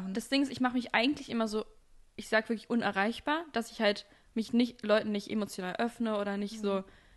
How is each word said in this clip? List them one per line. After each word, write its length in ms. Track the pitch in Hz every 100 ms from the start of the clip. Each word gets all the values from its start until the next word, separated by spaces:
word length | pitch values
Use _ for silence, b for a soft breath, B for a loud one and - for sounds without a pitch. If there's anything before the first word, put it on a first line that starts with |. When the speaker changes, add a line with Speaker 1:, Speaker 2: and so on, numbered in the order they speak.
Speaker 1:
machen. 120 | 190
Speaker 2:
das 140 | 196 -
Ding 140 | 269
ist, 80 | 277
ich 80 | -
mach 140 | 254
mich 200 | 247 233
eigentlich 360 | 220 247 294 269
immer 180 | 233 226
so, 180 | 214 - - _ - - -
ich 100 | -
sag 220 | 220 220
wirklich 200 | 220 -
unerreichbar, 760 | 233 202 196 202 233 - 302 330
dass 180 | 233 226
ich 80 | -
halt 260 | 208 208 - b b
mich 180 | 226 214
nicht, 320 | 233 240 -
Leuten 280 | 208 214 214
nicht 180 | 208 208
emotional 440 | 214 202 - 180 -
öffne 400 | 233 - 233 214
oder 160 | 202 196
nicht 220 | 202 220
Speaker 1:
Mhm. 40 |
Speaker 2:
so 220 | 208 196 190 b b